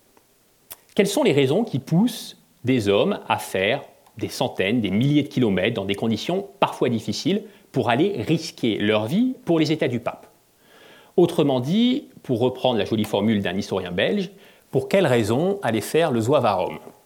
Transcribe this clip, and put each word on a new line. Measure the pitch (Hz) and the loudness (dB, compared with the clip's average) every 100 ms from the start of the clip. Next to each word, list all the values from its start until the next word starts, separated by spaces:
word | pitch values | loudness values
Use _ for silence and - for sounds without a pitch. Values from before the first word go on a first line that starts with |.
| _ _ _ _ _ _ _ - _ | _ _ _ _ _ _ _ -20 _
Quelles | - 196 | 0 2
sont | - | 2
les | 262 | 2
raisons | 143 131 165 | 4 2 2
qui | 240 139 | -2 -4
poussent | - 160 240 - - - _ _ | 0 2 2 -2 -12 -18 _ _
des | 117 131 101 | 0 2 4
hommes | 101 160 208 - | 4 2 0 -2
à | 107 | -2
faire | - 95 98 135 - _ _ - | -2 0 0 0 -6 _ _ -10
des | 101 | -10
centaines, | - 127 - 95 123 | -4 -4 -2 0 0
des | 101 | 0
milliers | 98 135 147 | 0 2 2
de | 135 | 0
kilomètres | - 117 95 110 110 | 0 2 2 0 0
dans | 98 | -2
des | 101 | -2
conditions | 113 107 - 185 196 - | -2 -2 -2 -4 -6 -2
parfois | 156 - 139 | -2 0 0
difficiles | 117 107 104 - 202 - - _ | 0 -4 -4 -2 -2 -4 -16 _
pour | 135 120 | -2 0
aller | 120 190 156 101 | 0 0 -2 -2
risquer | 175 - - 123 101 | -2 -4 -4 -2 0
leur | 104 107 110 | 0 0 0
vie | 180 254 254 - | 0 0 -2 -2
pour | 165 | 0
les | 147 | 2
états | 151 156 | 0 -2
du | 120 | -2
pape ? | 92 - - _ _ _ _ - - - - - | -6 -10 -16 _ _ _ _ -20 -20 -20 -4 2
Autrement | 170 - 143 131 | 2 2 2 0
dit, | 127 202 240 262 - - | 0 2 2 0 -6 -14
pour | - 117 | -4 0
reprendre | 123 123 127 117 | 0 0 0 0
la | |
jolie | 92 110 104 | 0 -2 0
formule | 104 107 107 | 0 2 0
d'un | 95 92 | 0 -4
historien | - 98 90 | -4 -4 -4
belge, | 87 131 208 180 - - _ _ | -2 0 0 -4 -10 -20 _ _
pour | 139 135 | -4 0
quelles | 196 165 | 2 4
raisons | 123 107 117 180 196 | 2 2 0 0 -2
aller | 127 110 | -2 -2
faire | - 156 165 | 0 0 2
le | 120 | 0
zouave | 110 131 113 | 2 2 2
à | 95 | 0
Rome ? | 82 78 - - | -2 -6 -14 -20